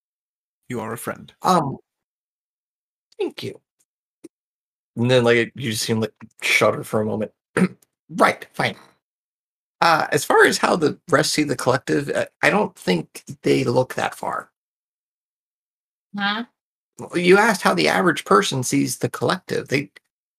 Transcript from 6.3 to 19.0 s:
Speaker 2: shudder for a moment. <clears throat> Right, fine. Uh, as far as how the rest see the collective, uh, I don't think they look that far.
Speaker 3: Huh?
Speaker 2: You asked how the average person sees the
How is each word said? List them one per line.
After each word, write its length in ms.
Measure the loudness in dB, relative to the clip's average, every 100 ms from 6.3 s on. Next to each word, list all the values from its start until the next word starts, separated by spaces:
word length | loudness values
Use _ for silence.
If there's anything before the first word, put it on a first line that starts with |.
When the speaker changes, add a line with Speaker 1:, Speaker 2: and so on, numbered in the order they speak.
| _
Speaker 2:
shudder 420 | -2 2 2 0
for 160 | -4 -4
a 40 | -2
moment. 260 | -4 -6 -10 _ 0
<clears throat> 240 | 0 -2 _ _ _
Right, 360 | 0 2 2 -8
fine. 240 | -6 -6 -6 -16 _ _ _ _ _ _ _ _ _
Uh, 260 | 2 2 2
as 120 | -2
far 200 | 2 4 4
as 140 | 2
how 160 | 0 0
the 240 | 0 -2 -2
rest 240 | 0 0
see 100 | -2
the 120 | -2 -2
collective, 540 | 0 -2 0 -4 -2
uh, 180 | -4 -4 _
I 60 | 0
don't 240 | 2 -2 -4
think 460 | -2 -2 -2 -14 -18 -6
they 220 | 0 0
look 320 | 2 0 -2 -4
that 180 | -6
far. 380 | -6 -8 -8 -10 _ _ _ _ _ _ _ _ _ _ _ _ _ _ _ _ -8
Speaker 3:
Huh? 280 | -6 -6 -8 _ _ _ _ -18 -8 -2
Speaker 2:
You 220 | 4 6
asked 260 | 6 2
how 100 | 0
the 140 | 2 2
average 380 | 2 0 -2 2
person 380 | 2 2 -4
sees 340 | -2 -2 -2
the 120 | -4